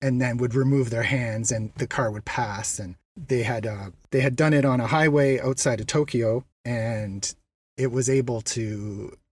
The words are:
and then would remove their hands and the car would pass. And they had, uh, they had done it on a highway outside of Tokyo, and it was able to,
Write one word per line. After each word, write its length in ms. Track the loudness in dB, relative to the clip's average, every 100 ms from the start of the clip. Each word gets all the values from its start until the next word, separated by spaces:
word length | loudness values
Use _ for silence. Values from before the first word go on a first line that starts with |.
and 200 | 0 2
then 160 | 2 0
would 180 | 0 2
remove 340 | 4 4 2
their 140 | 0
hands 480 | 0 0 -2 -4 -2
and 220 | -2 -4 -6
the 100 | -4
car 220 | -2 -2
would 140 | -4 -6
pass. 540 | -4 -4 -4 -6 -8
And 160 | -10 -14 _ -14
they 280 | -2 0
had, 240 | 0 -2 -4
uh, 240 | -8 -10 -16 _
they 120 | 0
had 140 | 2 4
done 180 | 4
it 120 | 4 4
on 140 | 2
a 60 | 2
highway 520 | 4 4 6 4 2
outside 400 | 0 0 0 0
of 60 | 0
Tokyo, 580 | 0 0 0 2 0 -4 _ -6
and 720 | -4 -4 -4 -6 -6 -8 -10 _ _ _ -4
it 140 | -2
was 180 | 0 2
able 320 | 2 2 -2
to, 720 | -4 -4 -4 -6 -8 -8 -10 -16 _